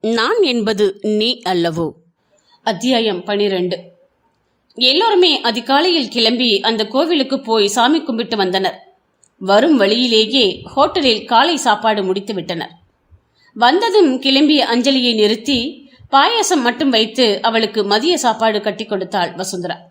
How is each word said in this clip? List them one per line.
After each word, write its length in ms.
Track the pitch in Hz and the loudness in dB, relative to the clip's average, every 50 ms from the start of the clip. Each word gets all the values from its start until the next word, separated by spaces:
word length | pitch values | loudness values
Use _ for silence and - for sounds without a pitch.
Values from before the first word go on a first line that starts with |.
நான் 400 | - 220 233 233 220 262 440 480 | -2 -2 -2 0 0 0 2 2
என்பது 560 | 392 277 247 233 214 220 220 190 208 190 196 - | 2 2 0 0 -2 -2 0 0 0 0 0 -4
நீ 400 | - 214 214 208 214 233 240 233 - | -4 -2 0 0 0 -2 -2 -4 -4
அல்லவோ? 480 | 180 185 175 170 170 160 170 165 151 - _ _ _ _ _ _ _ _ _ _ _ _ _ | -2 -2 0 0 -2 -2 -2 -4 -6 -6 _ _ _ _ _ _ _ _ _ _ _ _ _
அத்தியாயம் 600 | _ 226 214 165 - 254 262 233 226 214 190 180 180 | _ -6 -4 -2 -2 0 0 0 0 -2 -4 -4 -6
பனிரெண்டு. 680 | - 208 202 208 202 190 180 180 180 185 175 - - _ _ _ _ _ _ _ _ _ _ _ _ _ _ _ _ _ | -4 -2 -2 0 0 0 -2 -2 -4 -4 -8 -10 -20 _ _ _ _ _ _ _ _ _ _ _ _ _ _ _ _ _
எல்லோருமே 640 | - 247 254 269 339 453 466 427 359 359 339 294 - | 0 0 2 2 2 2 2 4 4 4 4 2 0
அதிகாலையில் 680 | - 233 220 240 233 - 269 285 330 370 349 330 254 208 | -2 -4 -4 -4 -2 0 0 2 2 2 0 -2 -2 -4
கிளம்பி 520 | - 240 226 220 240 240 254 233 208 196 | -2 0 0 0 0 0 0 0 0 0
அந்த 260 | - 220 233 208 226 | 0 -2 -2 -2 -4
கோவிலுக்கு 540 | 214 - 262 330 320 349 294 262 - 269 269 | -2 -2 -2 0 0 0 -2 0 -2 -4 -6
போய் 260 | - 220 226 226 202 | -2 -2 0 0 0
சாமி 340 | 202 202 254 233 254 311 320 | 0 2 0 2 2 2 0
கும்பிட்டு 360 | 311 - 233 220 233 - 233 | -2 -4 -6 -6 -4 -4 -2
வந்தனர். 580 | 208 196 185 180 190 190 180 - - - - _ _ _ _ _ _ _ _ _ _ | -2 -2 0 0 -2 -2 -4 -6 -8 -20 -20 _ _ _ _ _ _ _ _ _ _
வரும் 380 | 190 185 196 214 247 330 302 | 0 4 4 4 6 4 4
வழியிலேயே 840 | 247 196 196 220 240 254 247 226 220 220 208 247 277 233 190 175 - - - - | 4 4 2 2 0 0 2 2 2 2 2 2 2 2 2 0 -4 -14 -8 0
ஹோட்டலில் 480 | 269 285 359 - 370 294 254 226 208 - | 0 0 2 0 0 0 0 0 0 -2
காலை 320 | - 240 226 269 339 339 | 2 2 4 4 4 0
சாப்பாடு 480 | 254 - 247 208 202 - 226 214 208 190 | -2 0 0 0 0 0 -2 0 0 -2
முடித்து 300 | 185 185 202 196 - 214 | -2 -4 -4 -4 -6 -8
விட்டனர். 360 | 185 165 175 175 165 - - - _ _ _ _ _ _ _ - _ _ _ _ _ _ _ _ | -8 -6 -8 -8 -8 -8 -10 -14 _ _ _ _ _ _ _ -20 _ _ _ _ _ _ _ _
வந்ததும் 680 | 214 233 247 285 381 453 453 370 427 359 285 254 254 | 2 2 4 4 2 0 2 4 4 4 4 2 0
கிளம்பிய 460 | - 269 269 269 302 294 311 285 220 - 233 | 0 0 2 4 4 4 4 2 2 0 0
அஞ்சலியை 400 | 247 233 269 277 262 247 247 226 | 0 0 0 0 2 0 0 2
நிறுத்தி 760 | 220 208 208 226 220 - - 285 240 233 302 - - - - _ _ - - | 2 2 2 0 -2 -2 -2 -2 -2 -2 -6 -10 -14 -20 -20 _ _ -10 0
பாயாசம் 500 | - 269 285 381 480 453 381 - 359 294 | 2 2 2 4 2 0 0 0 0 0
மட்டும் 300 | 240 - - 240 311 277 | 0 -2 -2 0 0 0
வைத்து 520 | 247 220 220 226 226 262 254 220 202 - | 2 2 0 0 0 0 2 2 0 0
அவளுக்கு 420 | - 233 220 226 226 208 214 220 202 | -2 0 0 0 -2 -2 -2 -4 0
மதிய 340 | 202 202 220 240 339 359 302 | 0 0 0 2 0 0 0
சாப்பாடு 420 | - 240 220 220 226 220 214 208 | 0 -2 0 0 0 0 0 0
கட்டி 240 | 208 220 196 - 220 | -4 -4 -6 -6 -8
கொடுத்தாள் 500 | 214 208 190 190 170 - 196 175 165 170 | -6 -6 -6 -6 -4 -4 -4 -4 -4 -6
வசுந்தரா. 420 | 170 190 185 - 180 175 170 - - - - | -10 -10 -8 -8 -8 -8 -8 -10 -12 -14 -20